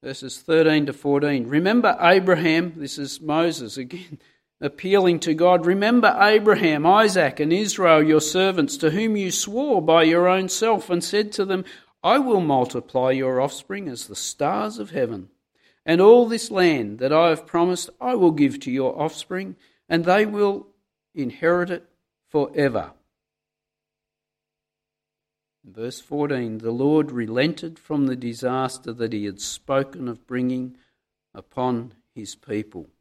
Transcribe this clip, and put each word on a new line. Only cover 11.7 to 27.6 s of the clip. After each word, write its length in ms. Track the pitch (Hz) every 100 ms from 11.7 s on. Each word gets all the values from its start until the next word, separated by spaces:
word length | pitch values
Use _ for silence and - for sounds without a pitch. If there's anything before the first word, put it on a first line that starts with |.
| - _ _
'I 160 | 170 247
will 220 | 262 208
multiply 680 | 160 135 123 127 - 131 127
your 280 | 135 131 127
offspring 480 | 135 - - 196 190
as 200 | 120 -
the 100 | 101
stars 600 | - - 143 202 214 226
of 100 | 208
heaven. 400 | 160 123 107 92 _ _ _ _ _ -
And 140 | 165
all 300 | 196 240 233
this 200 | 226 -
land 500 | 202 180 147 107 107
that 120 | 131
I 160 | 151 170
have 180 | 156 -
promised 440 | 170 175 180 - -
I 160 | 247 247
will 160 | 180
give 260 | 156 139 139
to 100 | 139
your 260 | 127 131 -
offspring, 600 | 151 - - 185 190 185 _ _ _
and 160 | 165 170
they 200 | 190 214
will 480 | 208 202 202 - _ _ _ _
inherit 560 | - 131 - 170 175 175
it 200 | 175 _ _ _ _ _
forever.'" 640 | 156 139 - 143 113 78 _ _ _ _ _ _ _ _ _ _ _ _ _ _ _ _ _ _ _ _ _ _ _ _ _ _ _ 95
Verse 340 | 101 117 127
fourteen, 600 | _ 147 143 139 117 110
"The 120 | 113
Lord 400 | 120 139 156 143
relented 680 | 123 110 117 147 170